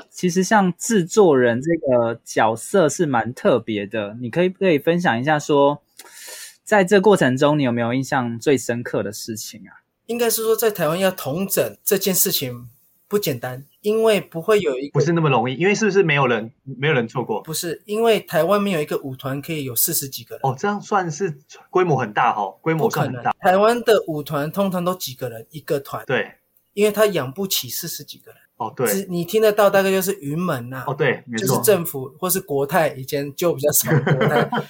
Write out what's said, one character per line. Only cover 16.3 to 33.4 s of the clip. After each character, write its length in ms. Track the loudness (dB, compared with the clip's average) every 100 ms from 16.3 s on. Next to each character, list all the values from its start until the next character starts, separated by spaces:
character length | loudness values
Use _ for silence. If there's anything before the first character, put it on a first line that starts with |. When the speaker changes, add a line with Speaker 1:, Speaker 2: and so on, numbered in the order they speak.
| 0 -4 -14
Speaker 3:
没 240 | -16 -4 0
有 60 |
人 140 | 0 0
做 160 | -6
过？ 180 | -4 -6
Speaker 2:
不 100 | -6
是， 300 | -8 -6 -8 -6
因 160 | 0
为 180 | 2 2
台 220 | 0 0 2
湾 140 | 2
没 120 | 0
有 100 | -2
一 40 | -2
个 120 | -6
舞 160 | -6 -8
团 260 | -8 -8
可 120 | -6
以 120 | -8 -6
有 100 | -4
四 180 | -2
十 160 | -2 -6
几 140 | -12
个 120 | -14 -4
人。 60 |
Speaker 3:
哦， 120 | -4 -2
这 100 | -4
样 140 | -4
算 300 | -2 -2 -2
是 260 | -4 -6 -6 _ -20 _
规 140 | 0
模 140 | 2 0
很 160 | 0
大 200 | 0 0
哦， 240 | 0 -4 -4
规 120 | -4
模 160 | 0 0
算 180 | 0 -4
很 80 | -4
大。 100 | -6
Speaker 2:
不 60 | 0
可 40 |
能， 80 | 2
台 60 | 4
湾 260 | 4 2
的 180 | 2 2 2
舞 160 | -6
团 260 | -4 -4 -2
通 200 | -2 -2
常 120 | 0
都 120 | -2 -4
几 180 | -8
个 160 | -10 -10
人 160 | -10 -14
一 80 | -16
个 200 | -4 -4
团。 220 | -4 -10 -4
Speaker 3:
对。 320 | -2 -4 -12 _ _ _
Speaker 2:
因 100 | 0
为 80 | 0
他 140 | 4 2
养 260 | 2 -4
不 160 | -6 -4
起 220 | -4 -6
四 180 | -8 -10
十 160 | -12
几 140 | -16 -20
个 140 | -20
人。 80 | -20 _ _
Speaker 3:
哦， 160 | -10 -2
对。 120 | -2
Speaker 2:
只， 180 | -2 -4
你 160 | -6
听 160 | -2 2
得 140 | 4
到 160 | 4 4
大 140 | 4
概 80 | 2
就 100 | 0
是 100 | -2 -6
云 200 | -6 -4
门 340 | -2 -4 -6
啊， 120 | -10 -8
Speaker 3:
哦， 60 | -2
对， 280 | 0 0 -6
没 100 | -4
错。 100 | 0
Speaker 2:
就 60 |
是 80 | 2
政 240 | 2 2 0
府 260 | -8 -12 -6
或 100 | -4
是 140 | -4
国 240 | -2 -2 0
泰， 220 | 0 0 -4
以 100 | -6
前 260 | -6 -6
就 180 | -2